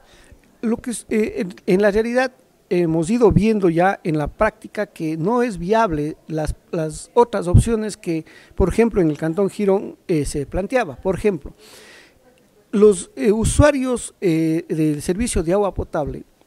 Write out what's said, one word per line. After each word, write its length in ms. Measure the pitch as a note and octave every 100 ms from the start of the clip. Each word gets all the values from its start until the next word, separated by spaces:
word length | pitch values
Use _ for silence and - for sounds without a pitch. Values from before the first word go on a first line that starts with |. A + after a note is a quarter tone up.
| _ - - - _ _
Lo 140 | A#3 A#3
que 160 | -
es, 140 | A3 -
eh, 240 | A3 G#3+ -
en, 160 | F#3+ G3 -
en 160 | F#3
la 80 | G#3
realidad 420 | G3+ A3+ B3 C4 - _ _ -
hemos 400 | F3+ F3 D#3+ D#3+
ido 220 | A#3 A3
viendo 360 | F3 G#3+ A3 F3+
ya 320 | E3 F#3 G3+
en 120 | F#3+ D#3
la 120 | C#3+
práctica 580 | - G#3+ - - - G#3
que 300 | - D#3+ D#3+
no 260 | D#3+ A#3+
es 160 | B3 F3+
viable 580 | F3 A3 A3+ D#3 D3 - -
las, 280 | D#3 D3+ - _
las 400 | F3 D#3 D3+ -
otras 340 | - A#3 G3+ F3
opciones 480 | F3+ - A3+ G#3+ -
que, 280 | - D#3+ D3+ - -
por 140 | - F#3+
ejemplo, 320 | - A#3 G#3
en 100 | E3
el 80 | C#3+
Cantón 320 | D#3+ E3 G3
Girón, 460 | - G3+ F#3+ - - -
eh, 180 | D#3+
se 220 | C#3+ D#3 C3+
planteaba. 500 | E3 G3 B3+ G3+ B2
Por 200 | F#3 E3+
ejemplo, 360 | G#3+ F3+ - - - - - - - _ _ _ _ _ _
los, 400 | G3+ G#3+ F#3 -
eh, 180 | - B3+
usuarios, 840 | A3 G#3+ - D4 C#4+ B3+ A#3+ - -
eh, 420 | G3 D#3+ D#3+ D#3+ -
del 340 | D#3+ D#3 D3
servicio 400 | - F3+ A#3 -
de 100 | D#3+
agua 220 | G3 G3+
potable 500 | - F#3 E3+ C3+ B2 - _